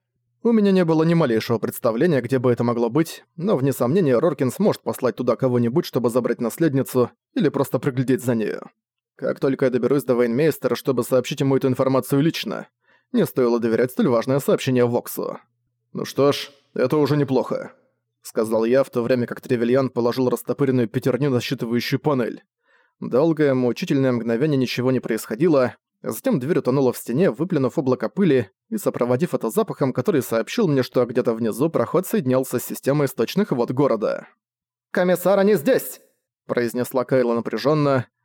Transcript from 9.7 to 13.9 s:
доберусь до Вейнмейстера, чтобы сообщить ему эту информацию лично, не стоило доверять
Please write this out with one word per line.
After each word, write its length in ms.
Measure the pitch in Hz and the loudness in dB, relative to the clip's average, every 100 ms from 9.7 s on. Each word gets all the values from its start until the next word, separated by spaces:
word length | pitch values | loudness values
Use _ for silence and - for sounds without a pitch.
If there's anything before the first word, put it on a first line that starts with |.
доберусь 320 | 120 120 143 | 2 2 2
до 100 | 127 | 2
Вейнмейстера, 640 | 120 120 117 156 - 127 120 | 2 2 2 0 0 -2 -2
чтобы 280 | - 127 | -2 -2
сообщить 360 | 117 127 - 151 | 0 0 0 -2
ему 180 | 139 135 | 0 2
эту 100 | 131 | 2
информацию 540 | 127 131 131 - 139 | 0 0 0 0 2
лично, 460 | 160 - 110 57 - _ _ _ _ | 2 0 -6 -10 -12 _ _ _ _
не 140 | 240 165 | 0 0
стоило 340 | - 120 117 | 2 2 2
доверять 320 | 113 113 127 | 2 2 0